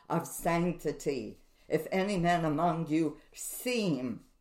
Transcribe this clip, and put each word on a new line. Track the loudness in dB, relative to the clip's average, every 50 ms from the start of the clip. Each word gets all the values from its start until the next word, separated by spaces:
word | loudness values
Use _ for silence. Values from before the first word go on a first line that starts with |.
| -6 -2
of | -2 -2 -2
sanctity. | -4 -8 -4 -2 0 2 2 2 0 -2 -2 -4 -4 -4 -2 -2 -2 -2 -2 -4 -8 -10 -14 -20 _ _ _ _ -2
"If | 0 0 0 0
any | 0 0 0 2 0 2
man | 4 4 4 4 2
among | 2 2 2 2 2 2 2 0
you | 0 2 2 2 0 -2 -6 -14 -20 -16
seem | -12 -10 -10 -10 -6 -4 -2 0 2 2 2 2 0 0 -4 -6 -6 -10 -16 _ _